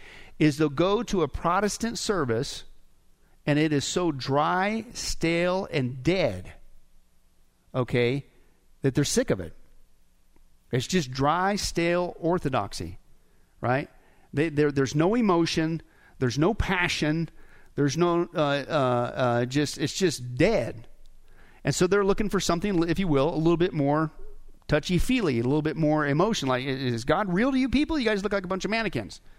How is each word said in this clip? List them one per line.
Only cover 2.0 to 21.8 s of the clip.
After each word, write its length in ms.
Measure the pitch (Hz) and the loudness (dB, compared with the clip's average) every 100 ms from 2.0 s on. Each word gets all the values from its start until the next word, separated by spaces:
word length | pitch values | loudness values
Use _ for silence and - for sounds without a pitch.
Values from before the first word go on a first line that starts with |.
| - 196 131 113 143 - - - - - _ _ _ - - | -2 0 0 0 -2 -8 -14 -20 -20 -20 _ _ _ -8 0
and 100 | 147 | 2
it 160 | 156 | 2
is 120 | 143 - | 2 0
so 260 | 185 175 | 0 0
dry, 720 | 139 127 139 156 180 196 226 220 | -2 0 2 2 2 0 -2 -6
stale, 760 | - - - 165 170 180 185 196 | -8 -6 -2 0 2 0 -2 -2
and 320 | 151 123 131 | -2 -4 -2
dead, 500 | 131 190 139 95 95 - - - - - - _ _ _ _ _ _ | 0 2 2 -2 -10 -16 -20 -20 -20 -20 -20 _ _ _ _ _ _
okay, 540 | 131 120 123 120 139 - _ _ _ _ - | -4 -2 0 2 0 -6 _ _ _ _ -4
that 140 | 139 147 | -2 0
they're 80 | |
sick 260 | 143 - 262 | 0 0 0
of 100 | 107 | -2
it. 140 | 82 - - - - - - _ _ - - _ _ | -6 -14 -20 -20 -20 -20 -20 _ _ -20 -20 _ _
It's 160 | 135 - | -4 0
just 240 | 180 131 | -2 -2
dry, 440 | 131 139 170 190 202 | 0 0 2 0 0
stale 640 | - - 170 175 175 - | -2 0 2 2 0 -2
orthodoxy, 800 | 165 175 143 127 98 - 87 87 - - _ - _ _ | 0 0 0 0 -2 -6 -10 -12 -18 -20 _ -20 _ _
right? 260 | 117 131 - - - _ _ | 0 0 -2 -12 -20 _ _
They, 160 | - 160 | -2 0
there, 220 | 147 147 | 2 2
there's 240 | 139 127 143 | 2 0 2
no 180 | 170 | 2
emotion, 720 | 240 214 170 165 - 160 165 - _ - - | 4 4 4 2 0 -2 -2 -8 _ -20 -4
there's 220 | 127 120 | -2 2
no 160 | 170 220 | 0 0
passion, 720 | - 185 175 - 151 160 160 - - - - - | 0 0 0 0 0 0 -4 -8 -20 -20 -10 -2
there's 200 | 143 156 | 0 2
no, 320 | 175 170 175 | 2 2 0
uh, 60 | 175 | 0
uh, 720 | 143 139 131 151 127 123 120 - | 0 0 0 0 2 0 -2 -2
uh, 300 | 127 120 123 | 0 2 0
just, 320 | 139 147 135 | 0 -2 -2
it's 160 | 143 | -4
just 400 | - 185 - 123 123 | 0 0 0 -4 2
dead. 520 | 175 208 113 - - - - - - - - - | 2 2 -2 -8 -14 -18 -20 -20 -20 -20 -20 -6
And 120 | 139 | -2
so 100 | - | 0